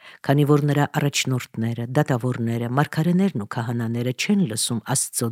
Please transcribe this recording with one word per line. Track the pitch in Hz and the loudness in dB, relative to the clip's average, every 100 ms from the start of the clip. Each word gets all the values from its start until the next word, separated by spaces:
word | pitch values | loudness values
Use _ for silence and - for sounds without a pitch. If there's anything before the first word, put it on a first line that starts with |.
| - - | -20 -6
քանի | - 143 | 2 4
որ | 143 147 | 6 4
նրա | 143 143 143 | 4 2 0
առաջնորդները, | 147 143 - - 127 - - 113 117 117 | 0 0 0 -2 -2 -4 -4 -4 -4 -2
դատավորները, | 135 151 123 127 117 117 117 120 | 0 0 0 -2 -2 -2 -2 0
մարգարեներն | 127 151 - 160 175 196 120 | 0 0 0 0 2 2 -2
ու | 101 | -6
քահանաները | - 113 117 117 117 123 | -6 -4 -4 -2 -2 -4
չեն | 127 - 202 | -2 0 2
լսում | 147 107 - 117 | 2 -2 -4 -4
Աստծո | - 139 - - 117 | -2 -2 -2 -2 -4